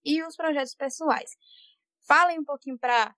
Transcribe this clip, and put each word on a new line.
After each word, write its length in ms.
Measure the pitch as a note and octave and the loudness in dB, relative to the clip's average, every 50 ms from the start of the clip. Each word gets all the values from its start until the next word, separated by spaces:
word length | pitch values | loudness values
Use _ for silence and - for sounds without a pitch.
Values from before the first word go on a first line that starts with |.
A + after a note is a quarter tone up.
e 200 | - C#4+ D4+ D#4+ | -4 -2 -2 -2
os 120 | D#4+ E4 - | -2 -6 -8
projetos 380 | - E4 D#4 D4 C#4+ C4 B3 - | -6 -4 -2 -2 -2 -4 -6 -8
pessoais. 580 | - C#4 C4+ - - D#4+ D4+ - - - - - - _ _ _ - - _ _ _ _ _ _ _ _ - | -8 -8 -8 -6 -4 -2 0 0 -2 -4 -10 -18 -20 _ _ _ -20 -20 _ _ _ _ _ _ _ _ 4
Falem 320 | C#4+ D#4+ F4+ F4+ E4+ D#4+ | 4 6 6 4 2 -2
um 40 | D4 | -6
pouquinho 340 | D4 C#4+ C#4 _ C4+ B3+ A#3 | -8 -8 -8 _ -10 -8 -4
pra 360 | - B3 A#3+ A#3 G#3+ - - | -2 2 2 2 2 0 -4